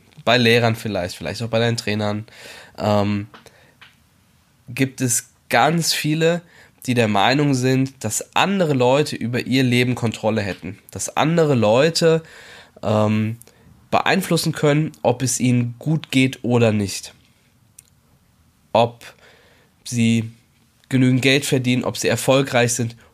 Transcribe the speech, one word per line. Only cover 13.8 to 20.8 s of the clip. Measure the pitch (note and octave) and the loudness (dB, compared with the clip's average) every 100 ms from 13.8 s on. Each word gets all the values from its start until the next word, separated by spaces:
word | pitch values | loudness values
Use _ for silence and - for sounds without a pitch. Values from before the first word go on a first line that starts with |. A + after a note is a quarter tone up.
| - | -2
beeinflussen | - - F3+ - E3 E3 | 0 2 0 0 -2 -2
können, | - D3+ D3 D#3 - | 0 2 2 -2 -2
ob | - B2 | -2 -2
es | C3 - | -4 0
ihnen | B2+ B2 A#2+ A#2+ | 0 0 -2 -6
gut | D3 D#3+ - | -4 -4 0
geht | C3 C3 - | 0 0 -2
oder | A#2+ A#2+ A2+ | -2 2 2
nicht, | G#2 G2 - - _ _ _ _ _ _ - _ _ _ _ _ _ _ _ _ | 2 -4 -8 -14 _ _ _ _ _ _ -20 _ _ _ _ _ _ _ _ _
ob | A2+ A#2 - - - - _ _ _ _ _ | 2 2 -2 -20 -20 -20 _ _ _ _ _
sie | - A#2+ A2+ A2+ A2 - _ _ _ _ | -8 0 2 2 -2 -12 _ _ _ _